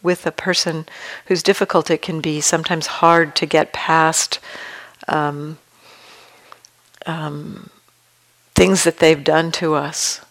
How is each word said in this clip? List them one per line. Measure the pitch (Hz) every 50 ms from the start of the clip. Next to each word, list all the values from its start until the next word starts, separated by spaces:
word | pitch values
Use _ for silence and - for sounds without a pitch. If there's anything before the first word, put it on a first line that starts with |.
| -
with | 175 180 - - 160
a |
person | - - - 190 180 - - 180 160 160 160 - - - - - - - - -
who's | 185 165
difficult, | - 180 196 - 202 - - 175 156 -
it | 165 156
can | - - 170 160
be | 151 160 151 151
sometimes | 147 - - 165 160 - 180 160 151 -
hard | - - - 165 170 170 170 151 - -
to | 175
get | 147 - 156 151 -
past, | - - - - 160 160 160 160 165 - - - - - - - - - - - - - - - - _ - -
um, | - 156 147 147 147 147 147 151 156 - _ _ _ _ _ - - - - - - - - - _ - _ _ - - _ _ _ _ _ _ _ _ -
um, | - 160 165 156 151 147 147 151 - - 50 - - _ _ _ _ _ _ _ _ _ _ _ _ _ _ _ _ _
things | 196 185 185 190 180 -
that | 170 - -
they've | 165 160 160 143 143
done | 160 156 160 165 165 160
to | - 175 160 156
us. | 147 143 147 156 - - - - - - _